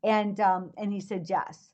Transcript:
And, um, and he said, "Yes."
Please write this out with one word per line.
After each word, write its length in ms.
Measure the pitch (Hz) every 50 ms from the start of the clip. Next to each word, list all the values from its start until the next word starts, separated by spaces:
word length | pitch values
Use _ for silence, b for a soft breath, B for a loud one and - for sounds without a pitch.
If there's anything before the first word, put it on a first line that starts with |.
| - 208 214
And, 200 | 214 208 208 202 202
um, 240 | 214 190 185 185 185 175 - -
and 160 | 214 202 202
he 80 | 202 190 -
said, 200 | 214 185 170 - 190
"Yes." 380 | 165 - - 165 - - -